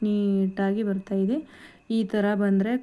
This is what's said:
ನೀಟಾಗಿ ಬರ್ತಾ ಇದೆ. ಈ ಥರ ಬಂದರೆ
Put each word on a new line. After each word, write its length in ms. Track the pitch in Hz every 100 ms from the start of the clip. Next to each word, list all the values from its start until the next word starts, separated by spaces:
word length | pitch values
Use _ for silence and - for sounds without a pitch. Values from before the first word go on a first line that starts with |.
| 208
ನೀಟಾಗಿ 760 | 208 202 196 190 190 196 208 202
ಬರ್ತಾ 260 | 190 - 196
ಇದೆ. 160 | 190 302 - - - - - 226
ಈ 40 | 196
ಥರ 220 | 214 202 202
ಬಂದರೆ 300 | 202 196 214 254